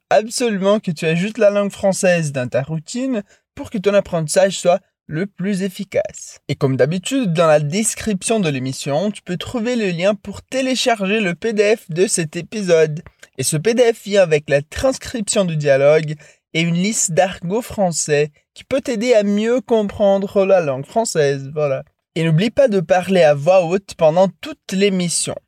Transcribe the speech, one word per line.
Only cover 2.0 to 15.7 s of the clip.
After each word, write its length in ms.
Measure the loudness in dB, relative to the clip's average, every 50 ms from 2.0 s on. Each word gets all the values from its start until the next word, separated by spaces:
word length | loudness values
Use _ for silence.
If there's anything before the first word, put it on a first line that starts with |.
| 2 2 2 2 0 -2
dans 160 | -4 -4 -4
ta 140 | -2 -2 -4
routine 600 | -4 -4 -6 -8 -8 -8 -8 -6 -4 -4 -4 -4 -6 _ _ _ _ _ -16
pour 160 | -16 -12 -8
que 80 | -6
ton 160 | -4 0 2 2
apprentissage 640 | 2 0 0 -2 -4 -4 -2 0 2 2 2 0
soit 220 | 0 0 0 0 0 _ _ _ _ _
le 180 | -10 -6 -6 -6
plus 380 | -6 _ -6 -4 -4 -2 -2 -4
efficace. 760 | -6 -6 -8 -10 -6 -6 -6 -6 -6 -8 -18 -20 -20 -20 -12 _
Et 80 | -8 -4
comme 220 | -2 -2 0 2
d'habitude, 560 | 2 0 0 0 -4 -4 -4 -2 -2 -2 0 0
dans 140 | 2 4
la 120 | 4 4 4
description 800 | 2 0 -2 -2 -2 -2 -4 -6 -4 -4 -4 -2 -2 -2 -2 0
de 80 | 0
l'émission, 640 | -2 -2 -2 -4 -6 -8 -8 -6 -4 -2 -2 -2 -2
tu 100 | -4 -8
peux 140 | -8 -8 -8
trouver 400 | -8 -8 -8 -6 -4 -4 -2 -2
le 140 | -2 -2 -2
lien 260 | -2 0 0 0 0
pour 260 | -2 -6 -14 -14 -14
télécharger 760 | -12 -8 -4 -2 -2 -2 -2 -2 0 0 0 0 -2 -2 -2 0
le 160 | 0 -2 -4
P 160 | -4 -4 -2
D 240 | 0 2 2 2 2
F 160 | 0 -4 -4
de 160 | -2 0 0
cet 300 | 0 0 -2 -4 -4 -6
épisode. 680 | -10 -10 -8 -8 -6 0 2 4 4 4 2 0 -6 -12 -16 _ _ -20 -14 _
Et 60 | -6 -4
ce 140 | -2 -2
P 160 | -2 0 0 2
D 180 | 2 2 2
F 120 | 2 -2 -4
vient 160 | 0 2 2
avec 280 | 4 4 2 0 0 0
la 120 | 0 0
transcription 840 | 0 -4 -6 -2 -2 -2 -2 -2 -6 -8 -8 -6 -4 -2 0 0 0
du 140 | 0 -2
dialogue 580 | 0 2 2